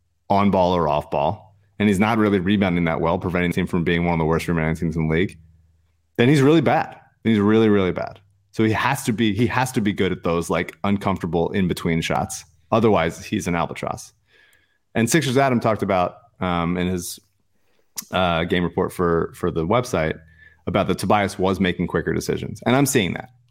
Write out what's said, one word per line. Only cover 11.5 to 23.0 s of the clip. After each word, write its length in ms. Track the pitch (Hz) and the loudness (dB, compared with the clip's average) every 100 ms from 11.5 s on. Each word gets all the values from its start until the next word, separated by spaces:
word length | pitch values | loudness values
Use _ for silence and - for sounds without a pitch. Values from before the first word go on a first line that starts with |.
in-between 500 | 101 90 82 87 82 | 0 -2 -2 -2 -2
shots. 440 | - 67 - - - _ - | 0 -2 -4 -8 -16 _ -2
Otherwise, 520 | 110 110 95 85 80 | 2 4 2 0 -4
he's 220 | - 104 82 | -6 -4 -2
an 80 | |
albatross. 580 | 85 73 65 - - - _ _ _ _ _ _ _ _ | -2 -4 -6 -8 -10 -14 _ _ _ _ _ _ _ _
And 140 | - 117 | -2 2
Sixers 280 | 165 131 127 | 2 2 2
Adam 240 | 139 120 | 2 2
talked 220 | 117 104 | 0 0
about, 340 | 98 92 90 - _ - | 0 0 0 -4 _ -6
um, 360 | 92 87 85 90 | -2 -2 -2 -2
in 120 | 90 | -2
his, 320 | 92 85 - _ _ _ _ _ _ _ - - | -4 -8 -14 _ _ _ _ _ _ _ -18 -6
uh, 340 | 92 92 82 | -2 0 0
game 200 | 87 90 | 0 0
report 280 | 85 95 82 | 0 -2 -4
for, 400 | - 87 82 80 - | 0 0 0 -2 -4
for 140 | 90 | -6
the 160 | 82 80 | -2 0
website 520 | 117 - 87 90 - - - - _ - | 0 0 -2 -2 -4 -12 -20 -20 _ -4
about 220 | 90 92 | 0 0
that 100 | 92 | -2
Tobias 400 | 98 104 95 - | 2 2 0 -2
was 220 | 92 92 | -2 2
making 260 | 92 87 87 | 0 0 -2
quicker 260 | 85 82 | -2 -2
decisions. 480 | 82 - 76 - - - | -4 -2 -6 -6 -6 0
And 80 | |
I'm 120 | 127 143 | 2 2
seeing 260 | 127 | 2